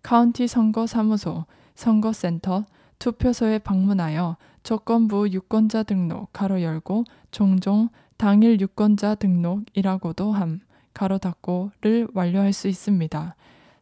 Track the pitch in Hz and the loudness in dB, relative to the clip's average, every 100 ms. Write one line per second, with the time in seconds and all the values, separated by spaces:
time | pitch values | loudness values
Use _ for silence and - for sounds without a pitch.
0 | - 233 240 240 247 240 220 226 226 233 | 0 4 4 2 0 2 2 0 -2 0
1 | 214 214 170 160 - _ _ - 226 214 | 0 0 -4 -8 -10 _ _ -4 2 2
2 | 220 220 175 165 190 190 208 _ _ - | 2 -2 -4 -4 -4 -4 -6 _ _ -8
3 | 247 233 254 240 220 214 - 190 196 190 | -6 0 0 0 0 0 0 0 2 0
4 | 160 156 175 170 _ _ - 214 - 233 | -2 -2 -4 -6 _ _ -6 -4 0 2
5 | 220 202 208 185 - 220 220 220 214 190 | 2 0 -2 -4 -2 0 2 0 -2 -2
6 | 170 - - - 196 190 165 160 - 214 | -2 -6 -10 -6 -2 -2 -2 -4 -4 -4
7 | 240 _ _ - 196 190 196 208 233 _ | -4 _ _ 0 2 2 2 2 0 _
8 | _ - 208 208 226 208 190 - 214 208 | _ -2 2 6 6 4 0 0 2 2
9 | 208 208 196 175 170 202 220 196 190 190 | 0 0 0 2 0 -4 -4 -2 0 -2
10 | 170 165 208 202 170 170 - _ _ - | -4 -4 -2 0 -2 -6 -12 _ _ -4
11 | 190 190 180 - - 180 202 - 214 233 | -2 -2 -4 -6 -4 -4 -4 -4 0 0
12 | 226 196 175 190 196 196 196 180 208 190 | 0 -2 0 2 0 0 -2 -4 0 0
13 | 156 151 165 - _ _ _ _ | 0 -6 -10 -14 _ _ _ _